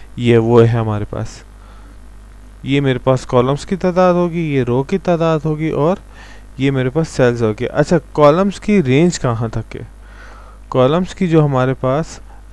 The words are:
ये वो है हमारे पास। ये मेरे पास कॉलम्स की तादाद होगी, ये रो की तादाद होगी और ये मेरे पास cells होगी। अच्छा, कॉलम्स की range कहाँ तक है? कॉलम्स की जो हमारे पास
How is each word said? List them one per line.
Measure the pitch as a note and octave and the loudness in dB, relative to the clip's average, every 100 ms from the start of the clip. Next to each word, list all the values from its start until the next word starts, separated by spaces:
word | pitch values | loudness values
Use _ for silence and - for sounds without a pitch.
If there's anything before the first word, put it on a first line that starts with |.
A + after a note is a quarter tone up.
| - - | -16 -4
ये | A#2+ A#2 | 2 4
वो | A2+ A#2+ | 6 6
है | A#2 | 6
हमारे | A#2 A2 G#2 G#2 | 2 -2 -4 -6
पास। | - A2 - - - - - - - - - - - - - C3 | -8 -10 -12 -20 -20 -20 -20 -20 -20 -20 -20 -20 -20 -20 -14 -4
ये | C#3 | 0
मेरे | C#3 B2 | 0 0
पास | - C3 - | 0 0 0
कॉलम्स | B2+ B2+ C#3+ - | 0 2 -2 -4
की | F#3+ | -4
तादाद | F#3 F3 F#3 F3 | -2 2 2 2
होगी, | F3 E3 D#3+ | 0 -2 -2
ये | C#3 | -2
रो | B2 B2 | 0 -2
की | C3+ G3 | -2 -4
तादाद | F3+ E3+ E3 D#3+ | -2 0 0 -2
होगी | D#3 D3+ D#3 | -2 -4 -4
और | C#3+ D3+ G3 - - - - - - | -2 -2 -2 -8 -20 -20 -20 -18 -4
ये | C#3 | -2
मेरे | C3+ B2+ | 0 -2
पास | D3+ D#3+ | -2 -4
cells | - B2 A#2+ | 0 0 2
होगी। | A2+ G#2+ B2 | -2 -2 -4
अच्छा, | - D3 E3+ | -2 0 0
कॉलम्स | - - D3 E3 G3 - | 0 4 4 4 0 -4
की | - G#3 | 0 2
range | C3+ C3 F3 - | 2 2 2 0
कहाँ | C3 A2+ A2+ | -4 -2 -4
तक | A2+ - - | -6 -8 -12
है? | - - - - - - - - - | -16 -18 -20 -20 -20 -20 -20 -20 -6
कॉलम्स | C3 B2+ D#3+ F#3 | 0 2 2 -2
की | - F3+ | -4 2
जो | D#3+ | 2
हमारे | D3 C3 B2+ | 2 2 0
पास | C3 C3 C#3 D#3+ - - - - | -2 -2 -2 -4 -12 -20 -20 -10